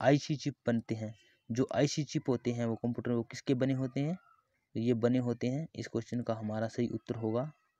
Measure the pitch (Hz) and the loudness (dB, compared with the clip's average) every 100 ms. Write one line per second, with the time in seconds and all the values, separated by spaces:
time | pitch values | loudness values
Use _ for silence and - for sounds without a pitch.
0 | 123 143 - 147 143 - - 117 - 113 | 6 6 4 -2 -2 -4 0 0 0 -4
1 | 110 110 _ _ - 117 131 - 147 - | -6 -10 _ _ -4 0 2 2 2 2
2 | 139 151 - 120 135 120 117 110 120 120 | -2 -2 0 0 0 -2 -2 -2 -2 -2
3 | 120 120 113 131 - 127 131 131 131 135 | -2 -2 -2 -6 -2 2 2 0 -2 -2
4 | 147 185 - _ _ _ _ 117 117 117 | -4 -4 -10 _ _ _ _ -2 2 4
5 | 120 127 123 120 120 139 160 - 110 117 | 4 4 2 0 -2 -2 -6 -8 -6 -4
6 | - 123 117 110 107 107 110 - 120 113 | -4 -4 -4 -4 -4 -2 -2 -2 -2 -4
7 | - 113 110 113 151 - _ _ | -6 -4 -2 -2 -4 -10 _ _